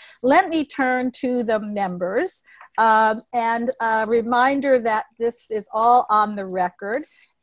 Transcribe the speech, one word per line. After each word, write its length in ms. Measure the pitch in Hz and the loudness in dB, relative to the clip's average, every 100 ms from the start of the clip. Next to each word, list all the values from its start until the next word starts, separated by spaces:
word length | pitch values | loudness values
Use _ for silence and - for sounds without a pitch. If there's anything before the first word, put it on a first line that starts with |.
| - - | -20 -8
Let 260 | 254 302 381 | 2 2 2
me 160 | 330 | -2
turn 460 | 285 - 262 254 254 - | -4 -2 0 0 -2 -4
to 260 | 254 247 | -4 -2
the 160 | 220 220 | 0 -2
members, 840 | 208 208 196 180 180 214 370 - _ - - - | -4 -4 -4 -4 -4 -2 -4 -8 _ -20 -12 0
um, 420 | 220 220 220 220 - | 4 4 2 0 -4
and 360 | 240 226 233 233 - | -4 -2 -2 -4 -4
a 240 | 226 220 214 | -2 0 0
reminder 720 | 233 226 240 254 277 277 254 | -2 0 2 2 2 2 2
that 240 | 226 214 - _ | 2 -2 -4 _
this 320 | 233 - - | -4 -4 -8
is 180 | 220 202 | -8 -6
all 320 | 220 233 247 - | 0 4 4 4
on 280 | 214 208 208 | 2 2 -2
the 100 | 190 | -6
record. 580 | 185 180 - 202 247 311 _ _ _ | -2 -2 -4 -6 -6 -8 _ _ _